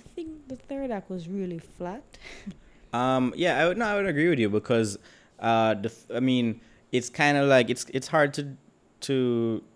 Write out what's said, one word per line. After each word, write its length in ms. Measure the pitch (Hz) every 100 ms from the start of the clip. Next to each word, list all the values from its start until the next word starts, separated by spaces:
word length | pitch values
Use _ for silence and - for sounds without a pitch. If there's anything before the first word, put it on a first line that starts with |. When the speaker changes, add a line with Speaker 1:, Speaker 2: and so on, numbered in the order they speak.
| -
Speaker 1:
think 320 | - 320 311 269
the 80 | 254
third 340 | - 277 262
act 160 | 202 185
was 160 | 185 165
really 300 | 196 180 165
flat. 460 | - - 175 208 - - - - 202
<laughs> 460 | - - - -
Speaker 2:
Um, 400 | 120 127 131 127 -
yeah, 200 | 175 131
I 80 | 170
would, 100 | 190
no, 80 | 220
I 80 |
would 120 | 202 196
agree 220 | 147 170
with 100 | 139
you 80 | 107
because, 480 | 104 - 117 107 98 - - _ -
uh, 360 | 113 113 110
the 140 | 104 117
th-, 220 | - -
I 60 | 120
mean, 400 | 131 127 117 110 - - _
it's 180 | 127 123
kinda 360 | - 147 143 139
like, 240 | 131 113
it's, 160 | 123 -
it's 140 | 131 -
hard 260 | 160 143
to, 220 | 143 143 131 _ _ _ _
to 600 | - 135 123 117 113 110 -